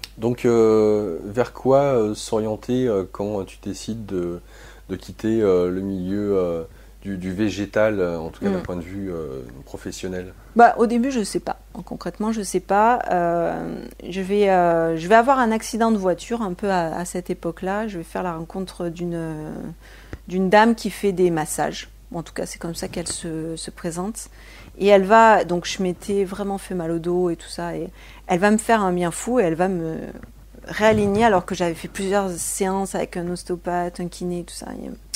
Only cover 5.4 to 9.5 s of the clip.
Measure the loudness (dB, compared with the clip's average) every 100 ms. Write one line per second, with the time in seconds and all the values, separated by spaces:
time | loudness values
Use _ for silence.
5.4 | 4 4 4 0 -4 -4 -4 -2 0 0
6.4 | 0 -2 -8 -16 -20 -16 -10 -8 -6 -2
7.4 | -2 -2 -2 2 2 2 -2 -2 -8 -6
8.4 | -4 -2 -4 -8 -8 -8 -8 -6 -8 -10
9.4 | -12